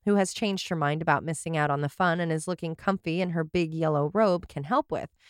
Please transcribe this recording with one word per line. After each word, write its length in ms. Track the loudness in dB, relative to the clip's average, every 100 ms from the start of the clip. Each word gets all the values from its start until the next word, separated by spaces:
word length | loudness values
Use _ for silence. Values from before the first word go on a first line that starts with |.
who 140 | 2 2
has 180 | 2 0
changed 340 | -2 -2 -4
her 60 | -2
mind 260 | 0 0
about 220 | 2 2
missing 340 | 2 -6 -4 0
out 140 | 2
on 100 | 0
the 80 | -2
fun 300 | 0 0 2
and 120 | 0
is 160 | -2 -2
looking 280 | -6 -6 -4
comfy 460 | -2 -2 -2 -2
in 100 | -2
her 120 | -2
big 300 | -2 0 0
yellow 380 | 0 0 2 2
robe, 340 | 2 2 2 -2
can 180 | -10 -2
help 260 | -2 -2
with. 180 | -6 -8 _ _